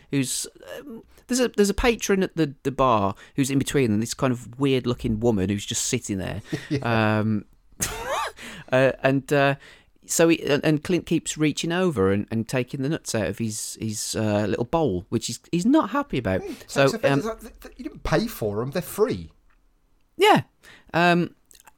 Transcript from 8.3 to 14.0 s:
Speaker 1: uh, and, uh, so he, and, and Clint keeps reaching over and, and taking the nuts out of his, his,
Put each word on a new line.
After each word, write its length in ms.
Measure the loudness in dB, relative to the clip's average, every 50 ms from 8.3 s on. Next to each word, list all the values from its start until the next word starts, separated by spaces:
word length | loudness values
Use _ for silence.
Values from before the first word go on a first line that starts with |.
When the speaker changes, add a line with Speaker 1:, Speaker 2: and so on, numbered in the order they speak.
| -10 -14 -16 -16 -16 -16 -6 0
Speaker 1:
uh, 200 | 2 4 4 4 4 2 0
and, 280 | 0 2 0 0 0
uh, 240 | 2 2 2 2 0 -2 -6 -16 -20 -20 _ _ _ _ -10
so 240 | -4 2 4 4 4
he, 120 | 4 2 2
and, 200 | 0 0 2 2
and 200 | 2 0 0 0
Clint 220 | -2 -2 -2 0
keeps 320 | 0 -2 -2 -2 -4 -2 0
reaching 340 | 0 0 0 -2 -4 -4
over 400 | -2 0 0 0 2 2 2 2
and, 160 | 2 0 -2 -2
and 160 | -4 -4 -4 -2
taking 340 | -2 -4 -4 -4 -6 -6
the 80 | -4 -4
nuts 240 | -4 -4 -4 -4 -4
out 140 | -2 -2 -2
of 100 | -2 -4
his, 380 | -6 -6 -6 -6 -8 -10 -10 -8
his, 340 | -8 -6 -6 -6